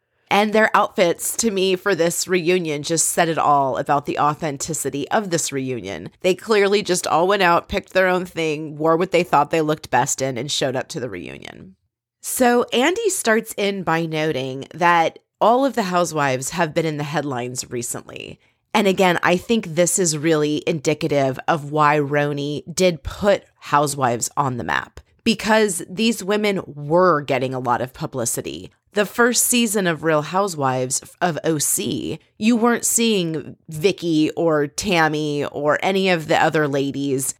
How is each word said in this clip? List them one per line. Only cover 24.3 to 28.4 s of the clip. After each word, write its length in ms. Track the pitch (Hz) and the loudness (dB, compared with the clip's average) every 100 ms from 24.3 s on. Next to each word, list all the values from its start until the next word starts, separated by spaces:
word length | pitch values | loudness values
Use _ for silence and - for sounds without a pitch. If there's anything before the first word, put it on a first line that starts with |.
| - | -2
on 220 | 139 120 | -2 -2
the 60 | |
map, 360 | 82 67 - - - _ | -2 -2 -4 -14 -20 _
because 600 | 226 214 214 220 214 175 - | -2 0 2 2 2 -2 -8
these 360 | 180 226 226 | -2 0 0
women 400 | 185 214 208 190 - | -2 0 0 -2 -6
were 560 | 147 147 175 185 147 | -10 0 4 4 2
getting 320 | 143 131 131 | 0 -2 -2
a 60 | 131 | -4
lot 220 | 123 113 | -2 -2
of 120 | 131 | -2
publicity. 800 | - 147 131 117 139 | -8 -8 -4 -4 -4